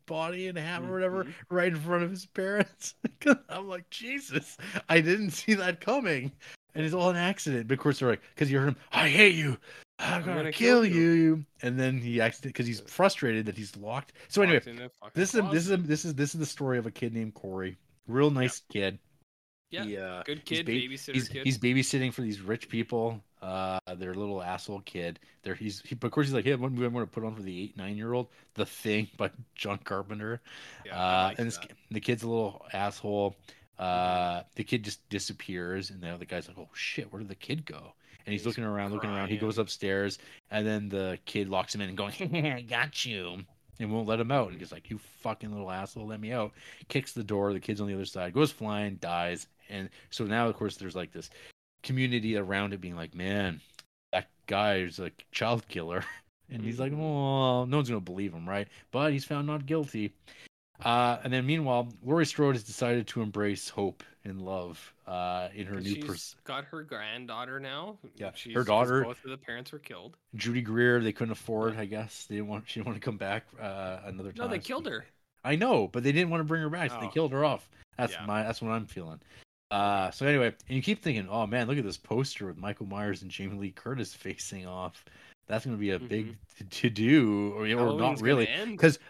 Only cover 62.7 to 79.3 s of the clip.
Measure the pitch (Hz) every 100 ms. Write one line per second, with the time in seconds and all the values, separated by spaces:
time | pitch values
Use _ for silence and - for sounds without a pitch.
62.7 | 107 123 120 110 - 107 104 104 98 -
63.7 | - 98 - - _ 101 95 92 95 87
64.7 | 82 - - - 90 90 90 90 98 98
65.7 | 98 95 101 147 87 - - - 135 139
66.7 | 160 151 117 107 117 123 113 123 135 135
67.7 | 139 185 214 120 - 101 - 120 117 110
68.7 | 107 123 131 120 123 131 135 - 120 127
69.7 | 147 - 92 104 - _ 110 110 120 113
70.7 | 113 123 120 110 104 117 107 - 110 110
71.7 | 110 101 107 110 - - 104 104 104 104
72.7 | 117 107 107 127 104 98 104 - - 107
73.7 | 98 95 92 101 92 98 226 240 196 -
74.7 | 160 180 113 - _ _ _ 127 151 240
75.7 | 180 98 123 131 147 175 165 151 165 156
76.7 | 170 156 120 107 151 156 135 151 120 -
77.7 | - - - 120 85 98 104 110 113 113
78.7 | 113 104 - 82 78 -